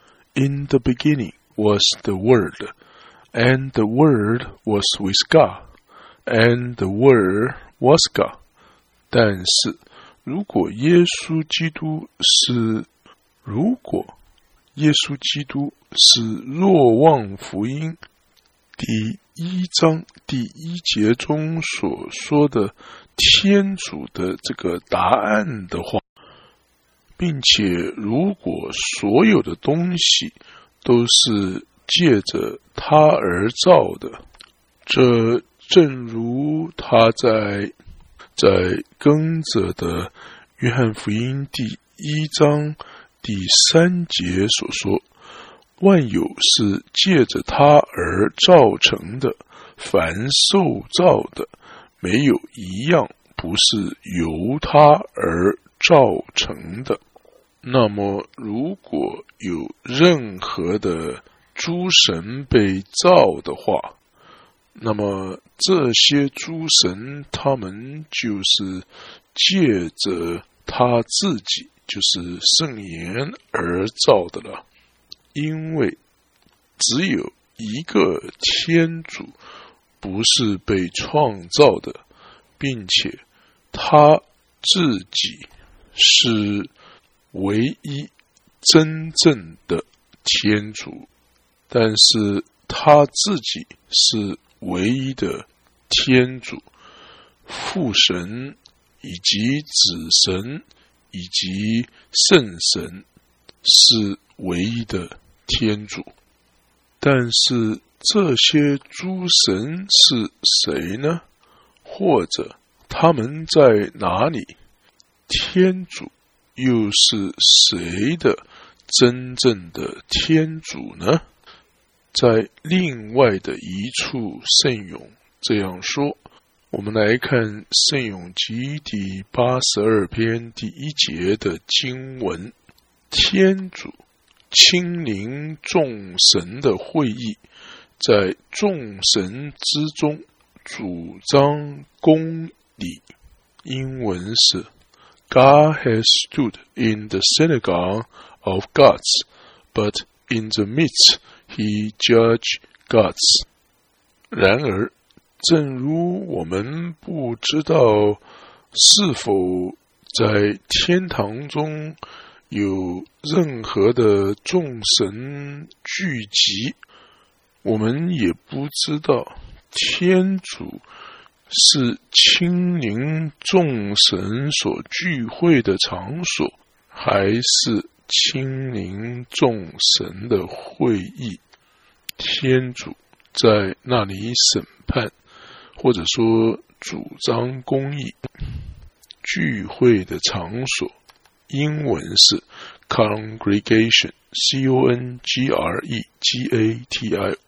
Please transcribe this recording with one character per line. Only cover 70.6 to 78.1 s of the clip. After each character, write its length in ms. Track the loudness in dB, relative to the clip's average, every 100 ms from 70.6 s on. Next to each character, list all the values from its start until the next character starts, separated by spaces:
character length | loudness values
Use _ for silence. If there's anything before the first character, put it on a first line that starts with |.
| -8
他 360 | 0 2 2
自 340 | 0 -4 -2 -4
己， 260 | -6 -8 -10 _ -12
就 140 | -4
是 400 | -2 -2 -6 -6 0 0
圣 240 | -2 -8
言 520 | -14 -12 -8 -8 -8 -10 _
而 340 | -6 -4 -4 -4 -2 2
造 220 | 2 2
的 120 | -10 -14
了。 160 | -18 -18 _ _ _ _ -20 _
因 420 | -8 -6 -6 -6 -2
为 220 | -2 -4 _ _ _ _ _ _ _ -4
只 280 | -2 0 0
有 260 | -2 -4 _ _ -14
一 240 | -10 -8
个 420 | -2 2 2